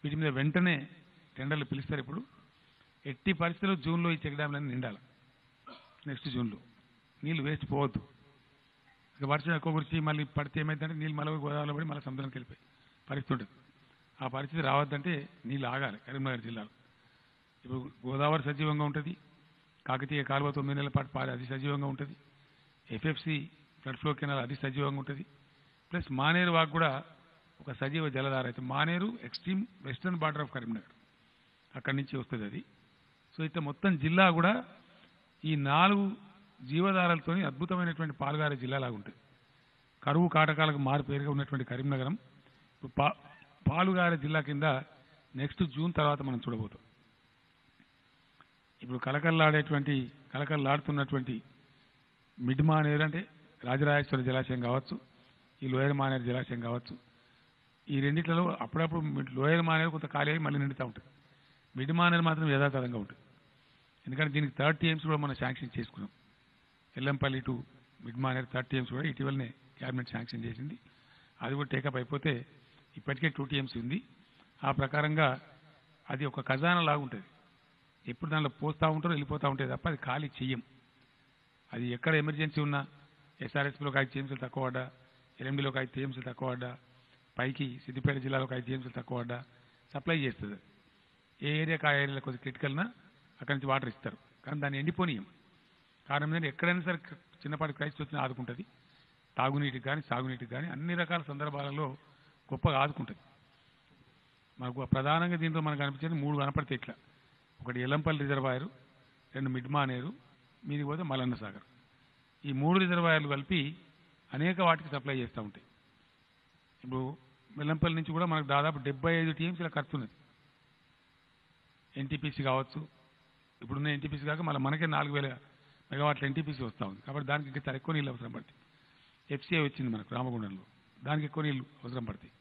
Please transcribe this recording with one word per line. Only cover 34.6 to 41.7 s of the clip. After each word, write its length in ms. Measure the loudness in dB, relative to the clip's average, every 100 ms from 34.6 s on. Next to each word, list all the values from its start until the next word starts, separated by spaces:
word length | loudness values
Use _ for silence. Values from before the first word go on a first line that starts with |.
| -2 -18 -20 -20 -20 _ _ _ 0
ఈ 100 | 2
నాలుగు 560 | 4 6 8 6 2 -2 -12 -20 -20 _
జీవధారలతోని 800 | -2 2 4 4 4 4 2 0
అద్భుతమైనటువంటి 720 | 0 -2 -2 0 0 0 -4 -2
పాలుగారే 400 | -2 2 0 0
జిల్లాలాగా 380 | -2 -2 -2
ఉంటుంది. 240 | -6 -10 -18 _ _ _ _ _ _ _ _
కరువు 240 | 2 4 6
కాటకాలకు 500 | 6 6 4 2 4
మారు 260 | 2 2
పేరుగా 280 | 2 -2 0
ఉన్నటువంటి 340 | 0 0 -2
కరీంనగరం 480 | -2